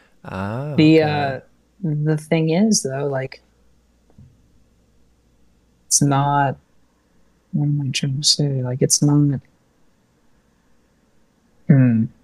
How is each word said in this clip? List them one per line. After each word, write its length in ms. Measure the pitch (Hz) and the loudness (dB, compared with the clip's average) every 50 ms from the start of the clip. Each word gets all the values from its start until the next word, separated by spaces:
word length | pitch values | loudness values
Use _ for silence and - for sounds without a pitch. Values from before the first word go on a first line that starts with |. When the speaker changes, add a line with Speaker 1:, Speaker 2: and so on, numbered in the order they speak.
| _ _ _ _ - | _ _ _ _ -16
Speaker 1:
Ah, 480 | - - 95 98 101 110 127 143 151 143 | -12 -10 -8 -8 -6 -6 -8 -8 -4 0
Speaker 2:
The, 260 | 170 156 156 160 160 156 | 2 4 6 6 4 4
Speaker 1:
okay. 80 | 151 | 2
Speaker 2:
uh, 280 | 151 147 143 139 135 - - _ _ _ _ _ _ - 196 | 0 -2 -2 -4 -6 -8 -12 _ _ _ _ _ _ -8 -6
the 340 | 160 147 151 147 156 156 | -4 -2 -2 -2 -2 -2
thing 320 | 151 156 - 170 165 160 160 | -2 -2 -2 0 0 0 2
is, 340 | 156 180 214 226 208 - - | 2 2 2 2 2 0 -2
though, 220 | 135 135 135 143 | -4 -6 -6 -6
like, 340 | 143 139 131 131 135 - - _ _ _ _ _ _ _ _ _ _ _ _ _ _ _ - - - _ _ _ _ _ _ _ _ _ _ _ _ _ _ _ _ _ _ _ _ _ _ _ _ _ _ _ _ _ _ _ | -4 -4 -6 -6 -8 -12 -16 _ _ _ _ _ _ _ _ _ _ _ _ _ _ _ -20 -20 -20 _ _ _ _ _ _ _ _ _ _ _ _ _ _ _ _ _ _ _ _ _ _ _ _ _ _ _ _ _ _ _
it's 140 | - - - | -2 0 0
not, 560 | 147 143 139 135 143 143 143 143 139 135 - - _ _ _ _ _ _ _ _ _ _ _ _ _ _ _ _ _ _ - | 2 2 2 0 0 0 0 0 0 -2 -4 -8 _ _ _ _ _ _ _ _ _ _ _ _ _ _ _ _ _ _ -4
what 120 | 151 147 | -2 -2
am 160 | 147 147 147 143 | 0 -2 -2 -4
I 40 | 131 | -4
trying 300 | 139 - - 143 135 143 | -6 -4 -4 -6 -4 -2
to 60 | 147 | -2
say? 340 | - - - 147 143 135 131 127 | -2 0 0 0 -2 -2 -4 -4
Like, 180 | 127 123 139 | -4 -4 -2
it's 200 | 165 - - - | 0 0 0 2
not, 380 | 147 147 147 147 147 143 139 - - _ _ _ _ _ _ _ _ _ _ _ _ _ _ _ _ _ _ _ _ _ _ _ _ _ _ _ _ _ _ _ _ _ _ _ _ _ _ _ _ _ _ _ _ | 2 4 4 4 4 2 0 -4 -8 _ _ _ _ _ _ _ _ _ _ _ _ _ _ _ _ _ _ _ _ _ _ _ _ _ _ _ _ _ _ _ _ _ _ _ _ _ _ _ _ _ _ _ _
hmm. 380 | - 147 135 127 123 117 110 113 - - _ | 2 4 4 4 4 2 0 0 -2 -6 _